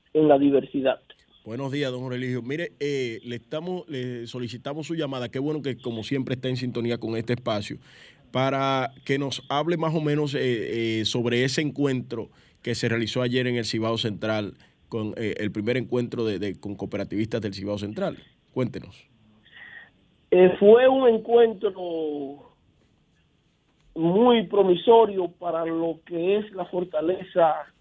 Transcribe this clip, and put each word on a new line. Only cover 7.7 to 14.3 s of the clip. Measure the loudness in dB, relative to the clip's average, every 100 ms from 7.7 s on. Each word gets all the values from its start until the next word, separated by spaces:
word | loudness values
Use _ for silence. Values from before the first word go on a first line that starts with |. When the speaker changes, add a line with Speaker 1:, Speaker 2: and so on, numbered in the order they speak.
| -12 -18 -20 -20 _ _
Speaker 2:
para | -2 0 0 0 0 -2 -6 -4
que | -2
nos | -2 -6 -4
hable | -2 0 -2
más | 0 0
o |
menos, | 0 0 0 0
eh, | 0 -2 -2 -2 -2 -2
eh, | -2
sobre | -2 0 0 0
ese | 0
encuentro | -2 0 -2 -2 -6 -10 -12 _ _ _
que | -6 -2
se | -2
realizó | -2 -2 -2
ayer | 0 0 0
en | -2
el |
Cibao | -2 -2 -2 -2
Central, | -4 -4 -2